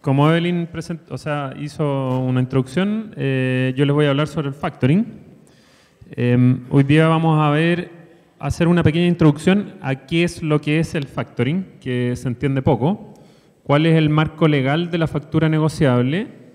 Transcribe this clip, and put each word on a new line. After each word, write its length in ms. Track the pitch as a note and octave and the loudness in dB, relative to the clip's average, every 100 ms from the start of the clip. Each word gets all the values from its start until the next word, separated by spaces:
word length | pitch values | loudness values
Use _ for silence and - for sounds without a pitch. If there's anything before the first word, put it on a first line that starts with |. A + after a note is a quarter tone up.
como 280 | - C3+ D3 | 0 2 4
Evelyn 380 | E3+ F3 F3 E3+ | 2 0 -4 -6
present-, 420 | E3 D#3+ E3+ - | -10 -10 -12 -12
o 80 | C3 | -12
sea, 360 | D#3+ D3 C#3 C3+ | -6 -6 -6 -10
hizo 640 | D3 - D3+ C3+ C3 B2+ | -12 -4 -2 -2 -2 -2
una 220 | B2+ B2+ | 0 0
introducción, 720 | B2+ C3+ B2+ F3 G3 G#3+ G#3+ - | 0 -2 -2 -2 -2 -4 -8 -6
eh, 580 | C3+ C3+ B2+ B2+ C3 B2+ | -4 -2 -2 0 -2 0
yo 80 | C#3+ | 0
les 80 | C#3+ | 2
voy 100 | D3 | 2
a 40 | |
hablar 180 | C#3 D3+ | 0 -2
sobre 220 | - C#3+ | -4 -6
el 40 | |
factoring. 520 | C#3 E3+ - B2+ F3 A#3 - - - _ _ _ _ _ _ - | -6 -8 0 2 2 0 -8 -20 -20 _ _ _ _ _ _ -18
Em, 520 | - B2 B2 B2 B2+ - | -4 0 4 4 2 0
hoy 140 | C#3+ | 0
día 240 | C#3 D3+ D#3+ | 4 4 4
vamos 320 | D#3+ D#3+ D#3 | 2 2 2
a 120 | D3+ | 2
ver, 380 | D3 E3 F3 F3 - - - _ _ | 2 0 -2 -6 -16 -20 -20 _ _
hacer 300 | C#3+ - E3+ | -8 0 2
una 160 | F3 | 4
pequeña 240 | E3 D#3 F3 | 2 2 2
introducción 680 | E3+ D#3 D3 - G3 G3 - | 4 4 4 2 0 -2 -10
a 160 | C3+ C3+ | -6 -6
qué 300 | - E3 E3+ | -2 -2 -2
es 180 | - | -2
lo 160 | D#3+ D3+ | -2 -2
que 200 | D3+ D#3 | 0 -2
es 140 | D#3 | -2
el 120 | E3 C3+ | -4 -6
factoring, 720 | - A#2 - B2 F3 F#3 - | -8 -8 -4 -2 -2 -6 -12
que 380 | B2+ B2 B2 A#2+ | -6 -2 -2 -4
se 100 | C3 | -6
entiende 340 | A#2 C#3+ C3+ | -4 -2 0
poco, 520 | B2+ B2 C3+ G#3 - - - _ _ _ | 0 2 0 -2 -8 -20 -20 _ _ _
cuál 220 | - C#3+ E3 | 0 2 4
es 100 | D#3+ | 4
el 140 | D#3 | 4
marco 400 | D3+ D#3 - D#3+ | 2 0 0 2
legal 420 | D3 C3 D3+ F3 | 2 0 -2 -2
de 60 | E3+ | -2
la 100 | E3 | -2
factura 400 | C#3+ - D#3+ D#3+ | -4 -4 0 0
negociable 800 | D#3 D#3 - D3+ B2 B2+ E3 - - - | 2 0 2 2 2 0 -2 -6 -14 -20